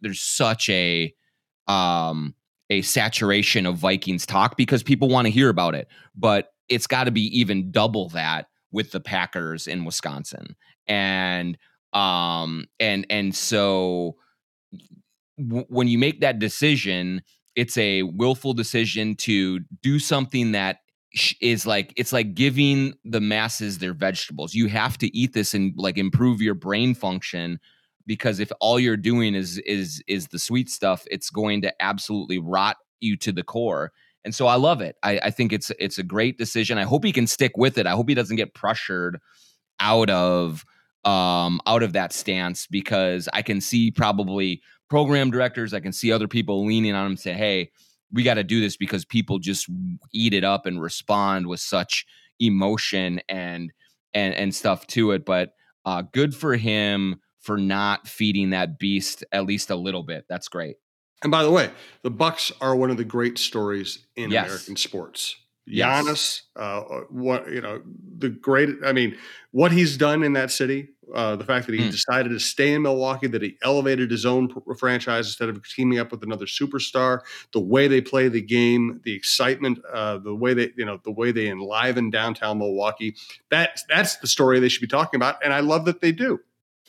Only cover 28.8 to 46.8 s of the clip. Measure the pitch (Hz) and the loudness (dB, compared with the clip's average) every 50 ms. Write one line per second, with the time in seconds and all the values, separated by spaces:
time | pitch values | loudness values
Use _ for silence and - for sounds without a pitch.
28.8 | 127 120 113 107 90 110 120 120 117 107 101 98 95 87 87 98 - - 104 101 | 4 2 2 2 2 2 2 4 2 2 0 0 -2 -4 -6 -8 -4 -2 -2 -2
29.8 | 95 82 76 76 - - 98 98 85 - - 87 - - 117 127 123 - - - | -2 -4 -8 -12 -6 -6 -4 -4 -4 -6 -8 -8 -6 -2 0 -2 -2 -2 -4 -2
30.8 | - 98 92 87 - - 85 98 - - - 107 107 104 104 104 95 95 - - | 0 0 0 0 -4 -10 -10 -8 -8 -8 -4 -2 -2 0 0 0 -2 -2 -4 -2
31.8 | 92 98 104 98 - - 107 101 87 - 90 92 82 82 92 95 98 107 - - | -2 -2 -2 -4 -4 -6 -4 -6 -4 -4 -4 -4 -2 0 0 2 2 2 0 -2
32.8 | _ _ _ _ - 110 101 - - 110 95 90 87 - - 117 120 113 87 71 | _ _ _ _ -2 -2 -2 0 -2 -4 -4 -4 -6 -6 -4 -2 -2 -2 -2 -2
33.8 | 76 - - _ _ _ _ _ _ 110 113 - 131 120 123 127 135 160 170 123 | -4 -6 -10 _ _ _ _ _ _ -10 -4 2 4 4 6 6 6 4 4 2
34.8 | 95 78 - - - 101 104 95 - 107 110 - 120 113 107 101 - - 101 - | -2 -8 -8 -4 0 0 0 2 0 -2 0 0 0 0 0 -2 -2 -6 -6 -4
35.8 | - 95 - - 95 87 87 107 113 127 127 - 113 110 - 117 110 104 120 107 | -4 -4 -4 -6 -6 -4 0 0 0 0 0 -2 -6 -4 0 -2 0 0 0 0
36.8 | 98 95 - 151 214 214 - 131 120 110 - - 135 123 - 98 123 135 - - | 0 2 2 2 2 2 2 2 2 0 2 0 0 0 2 2 2 2 4 2
37.8 | 101 90 90 107 120 123 143 123 117 90 113 113 104 - _ - - 101 113 - | 0 2 2 2 2 2 2 2 2 0 0 -2 -2 -4 _ -4 -2 -2 -2 -2
38.8 | - - 95 90 87 87 87 80 - _ _ _ _ _ _ _ _ _ _ - | -2 -4 -4 -4 -4 -4 -6 -8 -14 _ _ _ _ _ _ _ _ _ _ -2
39.8 | 98 107 113 113 110 101 98 90 90 90 90 87 87 82 78 78 - _ _ _ | 2 4 6 6 4 4 4 4 4 4 2 2 0 -2 -4 -8 -12 _ _ _
40.8 | _ _ _ _ _ 101 98 92 90 90 87 87 87 87 87 87 - 107 113 117 | _ _ _ _ _ 2 2 4 2 2 2 2 2 0 -2 -2 0 2 2 2
41.8 | 117 104 85 98 92 87 - - - - 95 92 90 90 90 - - - - 101 | 2 0 0 -2 -2 -2 -6 -8 -4 -4 -4 -2 -2 -4 -6 -8 -10 -6 -6 -6
42.8 | 98 - 110 98 95 92 90 90 82 - - 104 104 - 104 98 98 - - 120 | -4 0 0 2 2 2 0 -2 -4 -4 -4 -4 -2 0 -2 -2 -2 0 2 2
43.8 | 117 113 104 - 120 104 101 98 104 92 98 98 95 92 90 - - _ _ _ | 2 4 2 2 2 2 2 0 0 -2 0 0 0 0 -2 -4 -8 _ _ _
44.8 | _ _ 147 147 147 135 143 143 135 131 120 123 127 123 - 127 117 107 98 101 | _ _ 2 2 4 4 4 4 4 2 2 2 0 0 -2 -4 -6 -4 -4 -6
45.8 | 80 95 92 - - 117 110 110 107 101 - 120 110 101 101 98 101 107 110 113 | -6 -6 -8 -2 2 2 2 2 0 0 0 -2 0 0 0 0 0 2 2 2